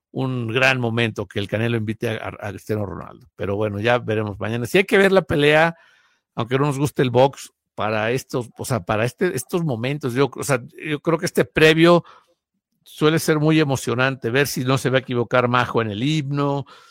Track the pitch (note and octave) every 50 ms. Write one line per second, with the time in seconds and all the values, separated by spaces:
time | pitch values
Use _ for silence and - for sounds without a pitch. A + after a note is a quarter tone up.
0 | _ _ - C3 C3 C3 C3 B2 A#2+ A2+ A2 C3 C3 C3 C3 B2+ A#2+ A#2 A2+ A#2
1 | A#2 A2+ A2 - G#2 F#2 - G#2+ G2+ F#2+ - G#2+ A2 A#2 A#2 A#2 A2 G#2 A2 -
2 | - A#2 A2 - - G2+ - - - G#2 F#2+ F#2+ - - A2 G#2+ G#2 F#2 F2 F2+
3 | - - - - - _ _ - - F#2+ G2+ G2+ G#2+ G#2+ G2+ G2+ G#2 A#2 A#2+ B2
4 | A#2 A2 G#2+ G#2+ A2 G#2 G2 G2+ G2+ G#2+ A2+ A#2+ B2 A2 - F3+ G3+ - - G3
5 | G3 G3 F#3+ F#3+ F3 - - D3+ D3 D3 D3+ D#3 D#3+ E3 E3 _ _ _ _ _
6 | _ _ _ _ _ _ _ - A#2+ A2 B2+ C3+ C#3 D3 C#3 C3+ D3 C3+ - -
7 | C#3+ B2+ A#2+ B2 C3 C#3 C3+ - - - _ _ _ _ _ - G2 G#2 A2 G#2+
8 | G#2+ A2+ B2 C3 - - - C3 A#2+ A#2+ - - G2+ - C3 A2+ F2 - A2 G#2
9 | A2+ B2 - - G3+ F3+ - C3+ - - - F3+ E3+ D#3 B2+ A2 A#2 B2+ C#3+ D3
10 | - C3 A#2 B2+ C#3+ B2+ B2+ - B2+ - C#3+ A#2+ B2 C#3 - - - D#3 D3+ C#3+
11 | - - D#3+ E3 E3 E3 - - D#3+ - - - D#3 D#3 D#3+ D#3+ E3 E3+ F3 F3
12 | - - - _ _ _ _ _ _ _ _ _ _ _ _ _ _ - - -
13 | D#3 D3+ D#3+ D#3+ - - D#3+ D3+ D3 D#3 D#3+ D#3 D#3 C#3 C3+ A#2+ - - A#2 A#2
14 | B2+ C3+ C3+ B2 - A2+ A#2 C3+ C#3+ B2 - C3 C3 B2 C#3 C3 - C3+ B2+ C3
15 | B2+ - B2+ A#2+ A#2+ - - B2 A#2+ A#2+ A#2+ B2 A#2+ A#2 - A#2+ A#2 A2 G2+ G2+
16 | A#2+ C#3+ D#3 D#3 C#3+ C3+ C#3+ C#3+ C#3+ C#3+ C#3+ C#3+ C3+ - - - - _